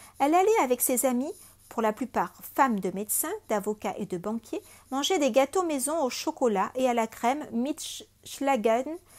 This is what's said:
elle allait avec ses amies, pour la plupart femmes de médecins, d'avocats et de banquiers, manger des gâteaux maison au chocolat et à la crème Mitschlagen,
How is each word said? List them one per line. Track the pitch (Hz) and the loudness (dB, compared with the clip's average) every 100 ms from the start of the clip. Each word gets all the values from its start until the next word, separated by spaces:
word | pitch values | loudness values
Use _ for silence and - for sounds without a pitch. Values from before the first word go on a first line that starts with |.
| - - | -16 0
elle | 285 349 | 4 6
allait | 392 440 | 6 4
avec | 262 247 | 4 2
ses | - 247 262 | 0 2 2
amies, | 247 294 440 - - - | 0 -2 -8 -16 -20 -10
pour | - | -2
la | 220 | 0
plupart | 214 247 220 180 - - | 0 -2 -2 -2 -6 -4
femmes | - 262 208 | 2 2 2
de | 185 | -2
médecins, | 190 214 - 311 427 - | -4 -4 -2 -2 -6 -4
d'avocats | 208 202 214 208 - | -2 -2 -4 -6 -6
et | 202 | -6
de | 175 | -6
banquiers, | 202 226 - 381 - - - | -4 -6 -6 -10 -10 -20 -8
manger | 262 285 370 | -4 0 2
des | 277 | 2
gâteaux | 240 269 381 349 | 4 2 2 0
maison | 285 254 330 | 0 -2 0
au | 254 | -2
chocolat | - - 302 247 196 214 254 | -2 -6 0 0 0 -2 0
et | 254 | 0
à | |
la | 240 226 | 2 -2
crème | - 240 294 285 | -2 -2 0 -2
Mitschlagen, | 226 269 311 - - - _ - - 277 269 226 226 269 349 - | -4 -4 -4 -8 -12 -16 _ -16 -4 0 2 2 2 0 -8 -14